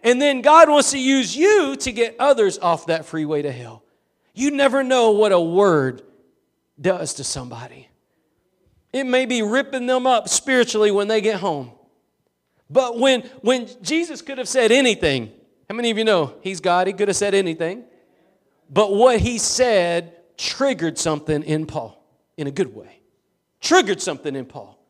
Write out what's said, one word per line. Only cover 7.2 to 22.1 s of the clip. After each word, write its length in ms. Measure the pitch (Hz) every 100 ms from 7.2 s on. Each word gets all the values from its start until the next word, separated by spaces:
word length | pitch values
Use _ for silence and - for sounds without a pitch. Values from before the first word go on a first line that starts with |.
somebody. 680 | 131 139 123 117 - - - _ _ _ _ _ _ _ _ _ _
It 100 | 254
may 220 | 262 254 254
be 160 | 247
ripping 460 | 208 247 277 262 247
them 200 | 254 254
up 220 | 240 -
spiritually 600 | - - 247 233 214 214
when 160 | 196 202
they 120 | 220
get 180 | 208 196
home. 320 | 185 147 123 _ _ _ _ _ _ _ _ _ _
But 280 | 156 254 233
when, 260 | 269 254 - -
when 260 | 214 254 226 -
Jesus 400 | 175 311 339 -
could 160 | - 262
have 100 | 247
said 240 | 262 226
anything, 600 | 247 254 208 160 135 107 - _ _ _
how 60 | 214
many 160 | 240
of 60 | 214
you 60 |
know 320 | 220 185 139 -
he's 200 | 190 185
God? 260 | 175 175 185
He 60 |
could 140 | 190 208
have 100 | 180
said 160 | 202
anything. 500 | 196 180 160 170 220 233 _ _ _ _ _ _ _ _
But 240 | 143 208
what 260 | 202 254 226
he 180 | 240 233
said 800 | - - 254 208 175 170 170 - _ -
triggered 600 | - - 277 196 165 -
something 460 | 165 151 151 147
in 220 | 151 156 156
Paul 360 | 151 110 _ _